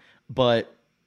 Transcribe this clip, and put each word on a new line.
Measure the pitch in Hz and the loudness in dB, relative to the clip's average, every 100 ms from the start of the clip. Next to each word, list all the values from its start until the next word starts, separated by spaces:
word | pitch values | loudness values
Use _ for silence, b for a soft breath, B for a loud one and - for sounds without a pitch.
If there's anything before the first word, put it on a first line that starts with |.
| b b - | b b -10
but | 120 123 117 - _ _ _ | -2 0 0 -4 _ _ _